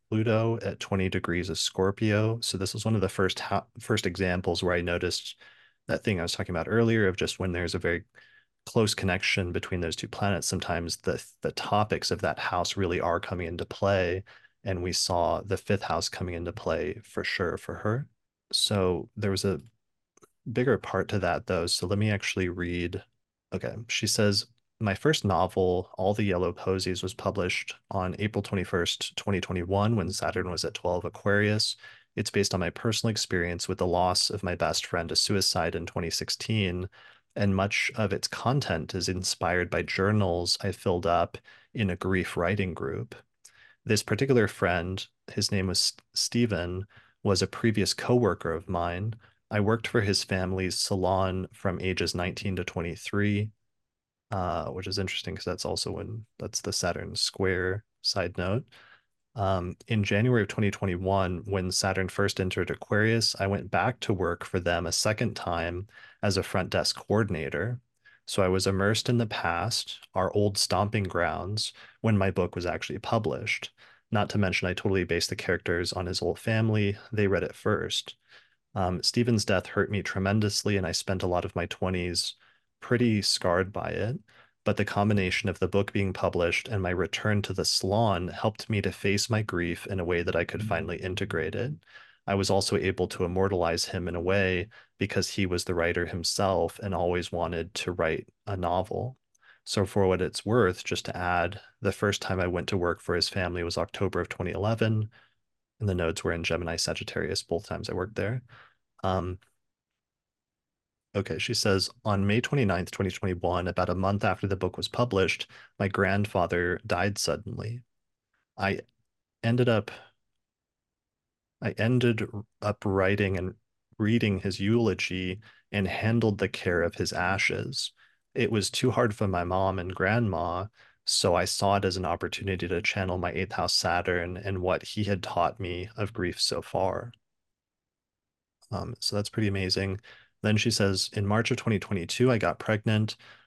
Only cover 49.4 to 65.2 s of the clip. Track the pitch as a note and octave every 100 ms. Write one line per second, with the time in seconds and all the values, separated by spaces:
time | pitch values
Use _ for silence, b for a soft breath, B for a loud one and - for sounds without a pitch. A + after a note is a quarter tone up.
49.4 | - G#2+ G2+ A2+ - A#2+ G#2 F#2+ - F#2+
50.4 | F#2 F#2 F#2 - - G2 F2+ F#2+ F#2+ F#2
51.4 | F#2 - G2 F2+ F#2 F2+ E2+ F2+ F2+ -
52.4 | G2+ F2+ F2 F2+ E2+ D#2+ - G2+ G2+ G2+
53.4 | G#2+ - _ _ _ _ _ _ - F#2+
54.4 | F2+ E2+ D#2 F#2 F#2+ G2 F#2 - - E2+
55.4 | - F2+ F2 F#2 - F2 F2+ A2 G#2+ -
56.4 | - - - - F2 E2+ F#2 - - -
57.4 | F#2+ F2+ F#2 G2+ - _ - G2+ F2 -
58.4 | F2+ A2+ - B B B B _ _ -
59.4 | F#2+ F#2+ F2+ - - A2 G2 G2+ B2 A#2+
60.4 | G2 - G#2 - G2 F2+ F#2 G2 F#2 F2
61.4 | F#2 G2 F#2 - G2 F#2+ F#2 - G2+ -
62.4 | F#2 F#2+ F2 - - G#2 A2 A2+ A2 -
63.4 | G2 G2+ G2 F2 G#2+ - - F#2+ F2 F2
64.4 | - F#2+ F2 E2+ E2+ - G#2+ A2